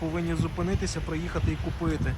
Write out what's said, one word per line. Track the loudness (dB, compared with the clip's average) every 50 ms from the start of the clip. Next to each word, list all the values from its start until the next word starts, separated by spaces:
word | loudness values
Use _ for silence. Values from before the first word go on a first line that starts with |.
повинні | -2 -2 0 0 0 0 2
зупинитися, | 2 2 0 0 0 0 2 2 2 0 0 -2 -2
приїхати | -2 -2 -2 -2 -2 -2 0 0 2 2 0
і |
купити. | 0 -2 -2 -2 0 0 0 0 2 0 0 0